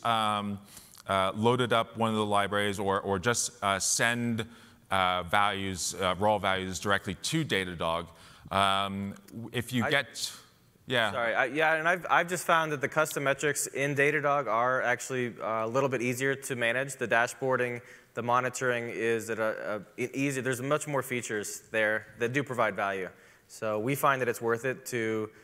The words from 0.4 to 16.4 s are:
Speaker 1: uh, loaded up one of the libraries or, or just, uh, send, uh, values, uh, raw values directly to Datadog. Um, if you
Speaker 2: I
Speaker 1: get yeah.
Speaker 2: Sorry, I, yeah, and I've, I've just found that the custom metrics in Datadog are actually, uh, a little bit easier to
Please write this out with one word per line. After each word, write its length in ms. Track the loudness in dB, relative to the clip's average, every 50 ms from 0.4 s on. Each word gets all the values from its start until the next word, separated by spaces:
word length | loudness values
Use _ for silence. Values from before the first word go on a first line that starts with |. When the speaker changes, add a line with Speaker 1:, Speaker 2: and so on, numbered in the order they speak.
| 0 -2 -4 -6 -8 -14 -20 -20 -20 -20 -20 -8 -2 0
Speaker 1:
uh, 240 | 2 2 2 2 2
loaded 380 | 2 4 4 4 4 2 2
up 240 | 2 2 2 0 -2
one 140 | -2 0 2
of 60 | 2
the 80 | 0 0
libraries 520 | 2 2 2 2 2 2 0 0 0 0 0
or, 220 | 0 0 0 0
or 180 | 0 0 0 0
just, 320 | 2 0 0 0 -2 -4 -4 -2
uh, 160 | 0 2 2 2
send, 680 | 0 0 0 2 2 2 2 0 0 -2 -2 -2 -4 -8 -12 -20 -20 -20 -20 -16 _ -2
uh, 320 | 0 2 2 2 2 0 0
values, 680 | 2 2 2 4 2 2 -2 -4 -4 -4 -4 -4 -6 -2 0
uh, 140 | 0 0 2 2
raw 200 | 4 4 4 4
values 400 | 2 0 0 0 -2 -4 -6 -4
directly 360 | 0 0 0 0 0 -4 -6
to 300 | -6 -4 -2 -2 0 0
Datadog. 600 | 0 0 0 0 -2 -4 -4 -2 -2 -2 -2 -6 -8 -14 -20 -20 -20 -20 -18 -8 -2
Um, 600 | 0 2 2 2 2 0 0 -2 -4 -6 -6 -6 -8 -12 -16 -16 -14 -12 -10 -6
if 200 | -6 -6 -4 -2
you 120 | -2 0 0
Speaker 2:
I 60 | 2
Speaker 1:
get 400 | 2 0 0 -2 -8 -8 -8 -8 -10 -12 -20 -20 _ _ _ _ _ _ -6 -2
yeah. 180 | 0 2 2 2
Speaker 2:
Sorry, 240 | 0 0 -2 0 2
I, 100 | 0 0
yeah, 280 | 0 0 2 2 2 2
and 120 | 2 2 2
I've, 160 | 0 0 2 2
I've 180 | 2 2 2 2
just 160 | -2 -2 2
found 260 | 2 4 4 2 0
that 100 | -2 -2
the 60 | -2 0
custom 360 | 2 2 2 2 0 0 0
metrics 420 | 0 0 2 0 0 0 -2 -4 -4
in 260 | -2 -2 0 2 4
Datadog 520 | 4 4 4 4 2 2 2 2 2 2
are 360 | 2 2 2 2 2 2 2
actually, 500 | 2 0 0 0 -2 -4 -2 -2 -2 -4 -4 -6
uh, 240 | -4 -2 -2 -2 -2
a 20 |
little 220 | 0 0 2 2 2
bit 140 | 0 0
easier 320 | 0 -2 -2 0 0 -2 -2
to 200 | -2